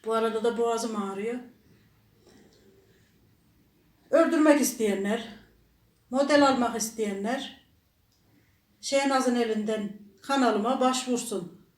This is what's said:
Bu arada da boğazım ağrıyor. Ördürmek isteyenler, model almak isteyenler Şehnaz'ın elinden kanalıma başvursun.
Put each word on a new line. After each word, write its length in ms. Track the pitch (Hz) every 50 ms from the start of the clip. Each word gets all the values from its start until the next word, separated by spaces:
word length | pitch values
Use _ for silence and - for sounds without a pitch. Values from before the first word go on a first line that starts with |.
| -
Bu 80 | 220 220
arada 320 | 226 220 226 214 220 208
da 140 | 240 220 214
boğazım 440 | 233 233 233 226 254 233 214 208 196
ağrıyor. 360 | 196 190 196 208 233 247 254 247 - - _ _ _ _ _ _ _ _ _ _ _ _ _ _ - _ - - - _ _ _ _ _ _ _ _ _ _ _ _ _ _ _ _ _ _ _ _ _ _ _ _ _ _ _ _ _ _ _ _
Ördürmek 500 | - 311 330 - 330 311 302 311 294 285
isteyenler, 680 | 247 - - - 220 208 190 190 196 202 214 233 - - - - - _ _ _ _ _ _ _ _ _ _ _ _ _
model 380 | 240 262 285 277 302 285 285 269
almak 280 | 262 247 247 226 202
isteyenler 920 | 226 214 - - - 220 208 196 196 202 220 254 285 277 - - - _ _ _ _ _ _ _ _ _ _ _ _ _ _ _ _ _ _ _ _ _ _ _ _
Şehnaz'ın 560 | - - 277 277 277 277 269 262 247 254 240
elinden 560 | 240 233 220 220 220 208 214 220 214 202 202 - - - - _ _ -
kanalıma 580 | - 277 269 254 233 214 208 208 240 269 247
başvursun. 880 | 254 254 254 - - 254 247 233 - - 208 185 175 - - - - _ _